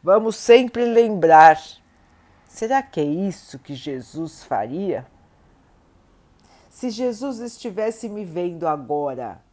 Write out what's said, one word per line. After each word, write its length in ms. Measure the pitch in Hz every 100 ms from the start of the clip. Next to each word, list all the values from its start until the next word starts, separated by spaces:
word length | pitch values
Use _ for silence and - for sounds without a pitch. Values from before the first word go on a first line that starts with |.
Vamos 340 | 160 202 220 214
sempre 500 | - 240 247 233 240
lembrar: 720 | 233 233 208 165 156 160 156 - - _ _ _ _ _ _ _
será 340 | - 220 269
que 160 | 262 -
é 60 |
isso 540 | 147 156 196 170 - 139
que 160 | -
Jesus 680 | 135 147 131 117 156 160 -
faria? 640 | - 117 107 151 196 123 127 _ _ _ _ _ _ _ _ _ _ _ _ _ _ _ _
Se 180 | - 247
Jesus 520 | 220 247 214 277 233
estivesse 680 | 233 - 240 190 220 226 233
me 160 | 208
vendo 420 | 190 160 175 170 165
agora 800 | 151 123 147 143 127 117 90 _